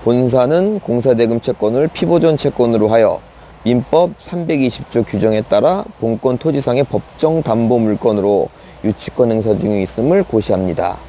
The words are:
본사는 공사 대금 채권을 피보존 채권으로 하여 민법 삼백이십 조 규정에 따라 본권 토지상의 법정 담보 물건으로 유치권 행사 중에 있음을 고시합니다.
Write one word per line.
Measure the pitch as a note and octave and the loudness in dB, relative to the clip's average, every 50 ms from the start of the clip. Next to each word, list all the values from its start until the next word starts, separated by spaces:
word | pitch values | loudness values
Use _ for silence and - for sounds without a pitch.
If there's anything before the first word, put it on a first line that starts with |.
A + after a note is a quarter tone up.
| - | 0
본사는 | A2+ A#2+ B2 B2+ B2 A#2+ C3 B2 C3 D#3 F3 F#3+ G#3 G#3+ G3 | 2 2 2 2 2 2 2 2 2 2 2 0 0 -2 -4
공사 | - - B2+ A#2+ A#2 C3+ B2 | -4 -2 -2 0 2 2 2
대금 | A2+ A#2 A2+ A#2 A#2 | 2 2 0 0 -2
채권을 | - - B2 - - G#2+ A#2 B2+ D3+ D#3+ | -2 -4 -4 -2 -2 0 0 0 0 -2
피보존 | - - F3 E3+ E3+ E3+ D#3+ E3 D#3 | -2 -4 -2 0 2 2 2 2 0
채권으로 | C#3 - C#3+ - - B2 A#2 A#2 A2 G#2 | 0 -2 -2 0 0 0 2 2 2 2
하여 | G#2+ A2 A#2 A2+ G2 F2 - - - - - - - - - - | 4 4 4 4 4 2 -2 -8 -16 -20 -20 -20 -20 -20 -6 -2
민법 | A2+ B2 B2 B2 - - D#3+ F3 F3+ G3+ - | 0 0 0 0 0 2 2 2 0 -2 -10
삼백이십 | - - - F3 E3+ D#3+ E3 C#3+ C3+ B2+ - - - - | -14 -10 -8 -8 -4 -2 0 0 0 -2 -2 -6 -14 -4
조 | - A#2+ A2 | -2 -2 -2
규정에 | - - G2+ G2+ A2 A2 G#2+ | -2 -2 0 0 2 0 0
따라 | A2 - - G#2 G#2 D#3 F3+ G3 - - - - | 0 0 0 2 2 2 0 0 -4 -10 -10 -6
본권 | - A2+ A2+ A2 - C3 B2+ B2 | -4 -4 -4 -2 -2 -2 -2 0
토지상의 | - D#3+ C#3 C#3+ C3 - A#2+ C3 C#3+ | -2 -2 -2 -2 -2 -2 0 0 -2
법정 | - A2 G#2 - - - - - D#3 D#3+ E3 D#3 | -2 -2 -6 -6 -6 -8 -2 -2 0 0 0 0
담보 | - A2 A2+ A#2 A2+ B2 | 0 0 0 2 2 2
물건으로 | A#2+ A2+ G#2+ G#2 G2 - B2 G#2+ G#2 F#2+ G2+ G#2 F#2+ C2+ - - - - - - - - | 2 2 0 -2 0 0 0 0 2 0 2 2 0 0 -2 -8 -20 -20 -20 -18 -6 -4
유치권 | G#2+ G#2 - - - - - B2+ A#2 | -4 -4 -4 -8 -12 -2 0 0 0
행사 | A2+ A2 G#2 A2 G#2 | 0 0 0 0 -2
중에 | F2 F2 G2+ G#2 G2+ F#2+ | 0 0 -2 -2 -2 -2
있음을 | F#2 - - A2+ C#3+ F3 G3 F#3 | -4 -4 -4 0 0 0 0 0
고시합니다. | - - A2 G#2 - G#2 F#2 F#2+ F2+ E2 D#2 F2+ F2+ F#2 - - | 0 -2 -2 0 0 -2 -2 -2 -2 -2 -2 -4 -4 -6 -8 -14